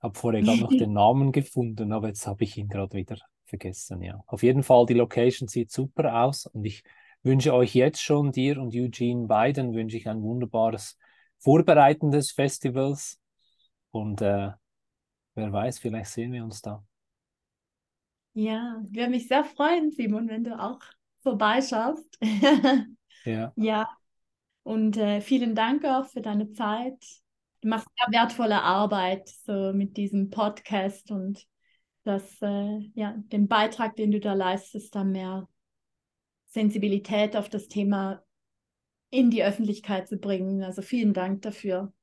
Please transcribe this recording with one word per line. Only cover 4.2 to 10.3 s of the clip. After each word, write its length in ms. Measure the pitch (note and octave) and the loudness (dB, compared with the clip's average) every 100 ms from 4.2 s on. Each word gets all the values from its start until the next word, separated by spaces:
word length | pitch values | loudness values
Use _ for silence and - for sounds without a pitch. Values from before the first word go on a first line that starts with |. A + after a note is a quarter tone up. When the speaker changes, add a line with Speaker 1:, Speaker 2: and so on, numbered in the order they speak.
| - | -10
Speaker 1:
Auf 140 | G2 | 2
jeden 200 | A#2+ C3 | 4 4
Fall, 240 | C3 B2+ B2 | 6 6 8
die 80 | |
Location 540 | A#2+ A#2 - A#2+ B2 A#2+ | 4 2 2 2 2 -4
sieht 220 | - A2+ | -4 -4
super 520 | - C3+ - D3+ A#2 | -4 -6 -2 -2 2
aus 240 | B2+ C#3+ - | 0 0 -10
und 180 | A2+ | -8
ich 200 | G#2 G2 _ - _ _ | -8 -8 _ -20 _ _
wünsche 300 | B2+ C3 D3+ | 2 4 4
euch 220 | B2+ A#2+ | 4 4
jetzt 260 | B2+ C3 - | 4 4 2
schon, 320 | - D3 C#3+ | 0 2 2
dir 260 | B2+ C3 C#3+ | 0 0 0
und 160 | B2+ | -4
Eugene 520 | A#2 B2 - A#2+ A#2+ A#2 | -4 -4 -2 -2 -2 2
beiden, 480 | G#2+ A#2+ C#3 B2+ | 4 4 2 -2
wünsche 220 | A2+ A2 A2+ | -4 -4 -6
ich 120 | A2+ | -6
ein 140 | A2 | -6
wunderbares 760 | G#2+ | -4